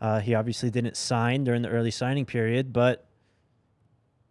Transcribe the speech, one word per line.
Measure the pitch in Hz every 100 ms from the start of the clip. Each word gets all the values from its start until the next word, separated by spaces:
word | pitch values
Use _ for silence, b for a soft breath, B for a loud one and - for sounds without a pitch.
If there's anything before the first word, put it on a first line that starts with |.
Uh, | 110 110
he | 104
obviously | 113 113 110 123
didn't | 117 117 -
sign | - 120 117 131
during | 131 120
the | 120
early | 117 117
signing | - 123 139
period, | 127 123 113 120 135
but | 120 123 123 - _ _ _ _ _ _ _ _ _ _ _ _